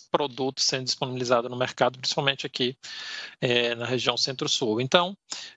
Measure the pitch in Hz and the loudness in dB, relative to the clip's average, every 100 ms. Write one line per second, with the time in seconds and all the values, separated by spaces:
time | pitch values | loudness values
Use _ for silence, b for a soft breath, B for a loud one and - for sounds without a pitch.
0 | - 160 143 123 135 135 - 135 131 - | 0 0 0 -2 -2 0 0 0 -2 -4
1 | 131 127 123 123 123 123 127 - 127 127 | -2 -2 2 2 2 -2 -2 2 0 0
2 | - - 139 135 143 - 123 135 B B | -2 0 0 0 -4 -2 -2 -2 B B
3 | B B B - 131 120 120 117 117 127 | B B B -4 0 2 2 -2 -2 0
4 | 123 120 - 131 147 - 120 110 131 180 | 0 0 0 -2 -2 0 2 0 4 4
5 | 180 202 - B B | 4 -4 -12 B B